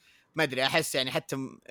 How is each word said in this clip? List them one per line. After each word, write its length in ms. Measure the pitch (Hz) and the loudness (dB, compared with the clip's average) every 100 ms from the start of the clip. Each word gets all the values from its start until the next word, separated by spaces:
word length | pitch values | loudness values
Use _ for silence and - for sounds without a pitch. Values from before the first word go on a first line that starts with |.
| _ _ _ 156 | _ _ _ -2
ما 80 | |
أدري، 200 | 151 127 | 0 2
أحس، 320 | 131 156 151 139 | 2 2 2 0
يعني، 160 | 131 | 0
حتى 240 | 127 - 135 | -2 -4 -6
م-، 240 | 131 - - | -6 -12 -14